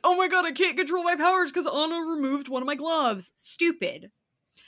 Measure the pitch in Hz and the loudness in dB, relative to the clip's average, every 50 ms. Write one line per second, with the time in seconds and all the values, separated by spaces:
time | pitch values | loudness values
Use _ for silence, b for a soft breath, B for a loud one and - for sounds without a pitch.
0 | - 339 359 359 370 370 370 359 349 330 269 - 370 349 277 302 359 277 349 359 | 2 4 4 4 4 4 4 2 2 2 2 0 0 2 2 0 -2 0 -2 0
1 | 339 349 349 302 311 359 370 370 359 285 - 359 285 311 - 277 302 320 330 339 | 0 0 2 2 4 4 4 4 2 0 -2 -2 -2 -2 0 0 0 0 -2 -4
2 | 320 320 330 302 269 262 277 285 277 254 269 254 254 277 285 269 294 330 330 311 | -4 -4 -2 -2 -2 -2 -2 -4 -4 -6 -6 -4 -4 -4 -6 -4 -4 -2 0 0
3 | 277 240 208 190 180 - - - - - - - 339 339 330 339 190 165 - 156 | 0 0 -2 -4 -8 -12 -16 -12 -12 -10 -2 0 0 0 0 0 -4 -8 -8 -10
4 | - - _ _ _ _ _ _ _ _ b b b | -16 -20 _ _ _ _ _ _ _ _ b b b